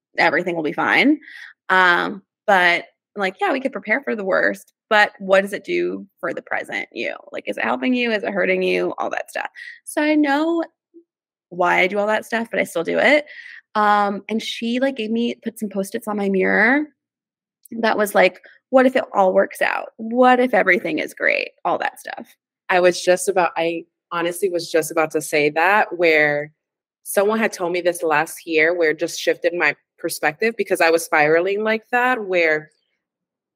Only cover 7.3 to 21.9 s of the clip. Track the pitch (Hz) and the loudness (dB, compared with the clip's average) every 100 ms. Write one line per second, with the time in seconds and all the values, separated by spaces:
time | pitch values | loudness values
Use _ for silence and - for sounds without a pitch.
7.3 | - - 101 - 254 254 247 240 214 208 | -12 -8 -4 -4 -2 0 0 0 -2 -2
8.3 | 196 185 185 185 180 180 - - - - | -2 0 0 0 -2 -2 -4 -6 -6 -8
9.3 | - - - - - - - 302 302 294 | -8 -10 -12 -20 -20 -10 -4 0 2 2
10.3 | 277 320 339 320 _ _ 339 _ _ _ | 0 0 -2 -4 _ _ -20 _ _ _
11.3 | _ _ 175 175 175 185 202 208 214 - | _ _ -2 0 2 2 0 -2 -2 -2
12.3 | 226 233 190 196 175 170 170 214 294 - | -6 -4 -4 -4 -4 -2 0 4 2 0
13.3 | - - - - 214 208 208 208 202 - | -12 -20 -20 -8 0 2 4 2 -2 -6
14.3 | 220 - - 233 240 269 262 214 226 240 | -6 -6 -8 -4 -2 -2 -2 -4 -2 -2
15.3 | - - - 214 202 196 226 214 208 202 | -4 -10 -8 -8 -6 -6 -8 -8 -4 -2
16.3 | 196 190 190 220 277 302 _ _ _ _ | 0 2 2 4 2 -2 _ _ _ _
17.3 | _ _ _ _ 226 220 208 208 202 185 | _ _ _ _ -4 -2 0 0 4 2
18.3 | - - _ _ 262 254 254 - - 190 | 2 -12 _ _ 4 4 2 0 2 4
19.3 | 190 202 - - 50 50 - 226 240 254 | 4 0 0 -2 -2 -6 -12 -4 2 4
20.3 | 254 254 208 185 175 175 156 76 - - | 4 4 2 2 2 0 -4 -6 -2 0
21.3 | 50 - - - 165 - | 0 -4 -6 -4 -2 -4